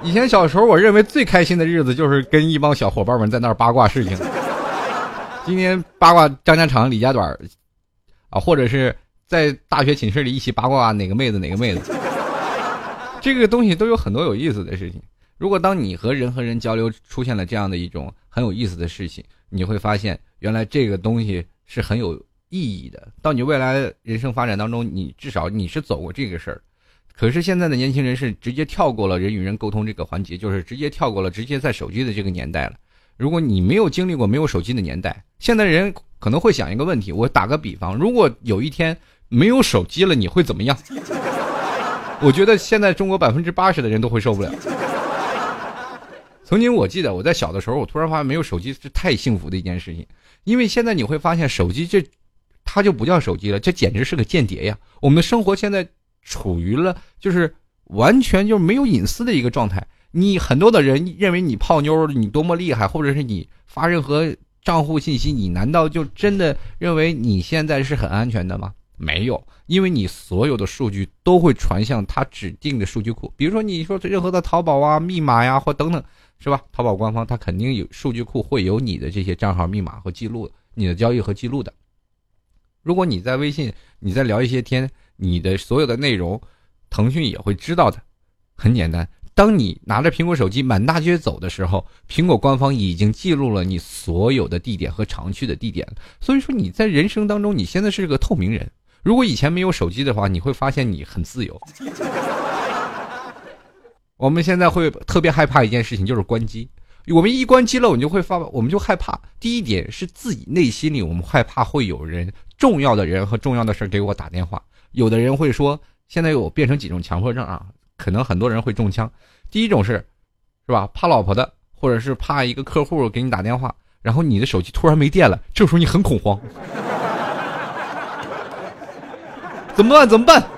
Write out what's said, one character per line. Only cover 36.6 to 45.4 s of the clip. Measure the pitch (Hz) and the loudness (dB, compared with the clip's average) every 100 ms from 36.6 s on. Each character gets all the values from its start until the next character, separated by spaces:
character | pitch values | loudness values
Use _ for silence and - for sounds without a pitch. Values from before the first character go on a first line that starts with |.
| 80 | -2
一 | 104 | -2
个 | |
问 | 165 139 | -2 -2
题： | 98 | -4
我 | 85 120 | -2 0
打 | - 95 | 2 0
个 | 151 | -2
比 | 110 | -6
方， | - 90 104 | -8 -6 -2
如 | 196 | 0
果 | 247 160 - | 4 2 2
有 | 117 98 | -2 -2
一 | 147 | -2
天 | - 160 165 _ _ - | -2 -4 -4 _ _ -2
没 | 120 190 | 4 4
有 | 262 | 4
手 | - 104 87 | 4 0 -2
机 | - | 0
了， | 190 | 2
你 | 143 90 | 2 2
会 | 170 | 0
怎 | 170 | 0
么 | 110 | -2
样？ | 117 135 - 277 - - - - - | -2 -2 -6 -14 -10 -8 -6 -6 -6
<laughs> | - - - - - - - | -6 -6 -6 -6 -8 -10 2
我 | 143 | 2
觉 | 139 196 | 4 4
得 | 208 | 4
现 | - 220 | 2 2
在 | 202 | 2
中 | 175 196 | 0 -2
国 | 190 | 0
百 | 131 | 2
分 | 127 | 0
之 | 170 | -2
八 | 175 185 | 0 0
十 | 175 | 2
的 | 117 | 0
人 | 110 | 0
都 | 117 | 0
会 | 113 | 0
受 | 110 | 0
不 | 98 | -2
了。 | 98 - - - - - - - - 247 | -4 -6 -8 -6 -6 -6 -6 -6 -6 -4